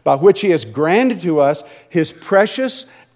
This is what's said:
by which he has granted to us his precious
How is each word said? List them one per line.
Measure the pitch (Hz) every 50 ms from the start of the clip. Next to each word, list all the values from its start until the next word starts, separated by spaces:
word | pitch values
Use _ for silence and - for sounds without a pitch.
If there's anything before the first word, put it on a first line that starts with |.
| _
by | 139 139
which | 139 170 202 196 -
he | 214 196
has | 170 147 110
granted | 107 107 139 151 160 185 226 262 254 233 180
to | 165 175 156 147
us | 139 139 151 - - - - - _ _
his | - 170 156 -
precious | - - - - 196 196 214 - - 262 262 247 - - - - - - - _ _